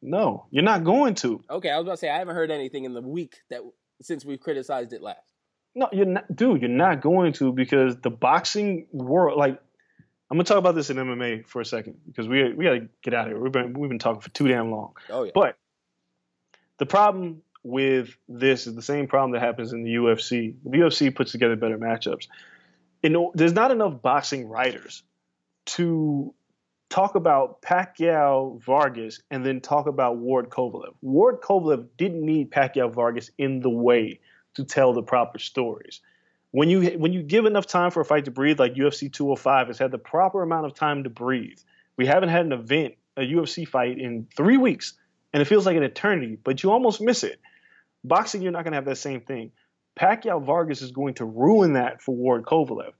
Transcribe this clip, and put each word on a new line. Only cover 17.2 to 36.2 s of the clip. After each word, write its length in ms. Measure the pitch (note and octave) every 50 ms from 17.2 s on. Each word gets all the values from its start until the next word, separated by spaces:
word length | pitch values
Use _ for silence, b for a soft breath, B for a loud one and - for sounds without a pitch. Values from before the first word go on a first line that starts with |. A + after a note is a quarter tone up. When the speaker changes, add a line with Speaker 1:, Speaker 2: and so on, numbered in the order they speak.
| F#3 F3 E3 D#3+ _ _ _ _ _
Speaker 1:
with 540 | A#2+ B2 C3+ C3+ C3+ C3+ C3 B2 A2 - _ _ _
this 380 | A#2+ A#2+ B2+ C3+ C3 A#2+ -
is 80 | A#2+ A2+
the 80 | A#2 A2+
same 240 | - C#3+ D3 C#3+
problem 260 | C3+ - C#3 C3+ B2+ B2
that 80 | A#2+ A#2+
happens 260 | A#2+ A#2 A#2+ A#2 A2+ A2+
in 120 | A#2 A2+
the 60 | A#2
U 200 | A#2 A#2+ A#2+ A#2
F 100 | A2+ G#2+
C. 360 | - - B2 A#2+ A#2 A2 A#2 - C#3+
The 140 | C#3+ B2+ D3+
U 80 | E3+
F 60 | - -
C 180 | - D3+ C3+
puts 220 | C3 - C3 - -
together 220 | A#2+ A#2+ A#2 A#2
better 220 | G#2+ A#2 A2+ A2 A2
matchups. 480 | A#2 A2+ A2+ A2 - - - - - b b b b b b b b b b b b b _ _ -
You 80 | D#3+
know, 220 | D#3 E3+ E3+ F3 F3
there's 180 | F3+ D#3+ E3 E3+
not 180 | G#3 A3+ C4
enough 300 | C4+ A#3 G#3+ G3 D3+ B2 _
boxing 460 | C3 B2+ C#3+ C3+ - - C3+ B2 G#2+
writers 540 | A2 A2+ B2+ B2+ A2+ - - - - - _ _ _ _ _ _ _ _ _ _ _ _ _
to 680 | - - - F3 E3+ E3 D#3+ D#3 D3+ D3 C#3 C#3 - - _ _ _ _ _ _ _ _ _ _ _
talk 240 | - F#3 F#3+ G3+ G3
about 460 | G3+ E3 E3+ D3 C3+ C3+ B2+ - _
Pacquiao 1000 | - - F3+ F3+ F#3 F#3 _ - D#3+ E3+ E3 D#3 D3 C#3+ C#3 C3 C3+ C3+ A#2 A#2 A2+
Vargas 560 | - C3 C#3+ D3 C3+ C3 A#2+ A2+ A2 - - _ _
and 140 | C#3+ C3 B2+
then 160 | C3+ C3+ B2+
talk 260 | B2+ - - - C#3
about 300 | D3 C#3 C3+ C3 B2 A#2+
Ward 320 | A#2 A#2 B2 C3 B2+ A#2+ B2+
Kovalev. 460 | - - B2+ A#2+ - - - - - _ -
Ward 400 | C3 C3 D3 G3+ B3 A#3+ - -
Kovalev 440 | - G3 F#3+ E3+ D#3 D3+ B2 A#2 A#2+ _ _
didn't 260 | E3+ G3 F3 E3 D#3
need 260 | D#3 D#3 D#3 C#3+ -
Pacquiao 400 | - C#3+ C#3 B2+ C3 C#3 B2 A#2+
Vargas 400 | A#2 A#2+ A#2+ A#2 A#2 A#2 A2+ - _
in 240 | - C#3+ C3+ C3+ C3
the 80 | B2+ B2+
way 520 | A#2+ A#2 A#2+ A#2+ B2 A#2+ A2 G#2 F2+ - b b b b b b _
to 100 | - C3+
tell 300 | C3+ - D3 C3+ B2+ B2
the 80 | A#2+ A2+
proper 360 | - - B2 A#2+ A2+ - -
stories. 600 | - - - - B2 A#2 G#2+ - - - - - _ _ _ _